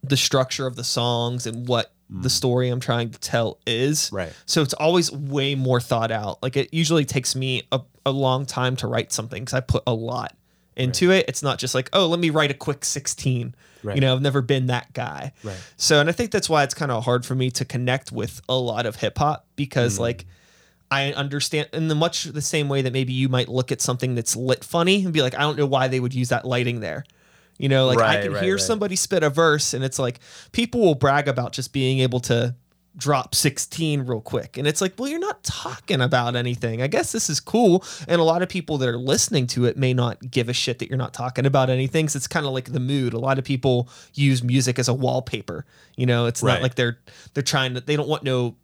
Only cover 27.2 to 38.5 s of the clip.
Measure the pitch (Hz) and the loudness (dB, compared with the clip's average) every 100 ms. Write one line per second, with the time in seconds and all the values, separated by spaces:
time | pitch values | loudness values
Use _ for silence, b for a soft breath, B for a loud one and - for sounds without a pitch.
27.2 | b b b b 139 135 131 123 113 104 | b b b b 2 4 6 6 4 4
28.2 | 101 101 135 196 196 220 202 185 - 185 | 0 0 0 0 0 0 0 -2 0 2
29.2 | 156 139 165 151 - 156 131 - 127 123 | 2 4 4 4 0 -2 -4 -2 -4 -4
30.2 | B B B - 233 247 202 139 139 139 | B B B -2 0 4 4 6 4 4
31.2 | 139 131 120 - 127 139 131 135 127 123 | 2 0 -2 -6 -4 0 2 4 2 0
32.2 | - 117 120 123 _ _ _ - 131 139 | 0 2 2 -4 _ _ _ -8 0 0
33.2 | - - 151 - - - 160 147 127 117 | 0 0 0 0 -8 -2 0 0 -2 -6
34.2 | - 120 - - 143 151 190 - 262 320 | -4 -6 -6 -4 -2 0 -2 -2 -6 -4
35.2 | 381 - - - - - - 139 131 131 | -4 -6 -8 -8 -8 -10 -4 0 2 2
36.2 | 120 123 120 120 117 113 131 220 - 226 | 0 -2 -4 -4 -4 -2 -2 0 -2 -2
37.2 | - 147 - 220 233 175 B B 143 175 | -2 -4 0 4 6 4 B B 0 2
38.2 | 165 165 180 | 4 2 0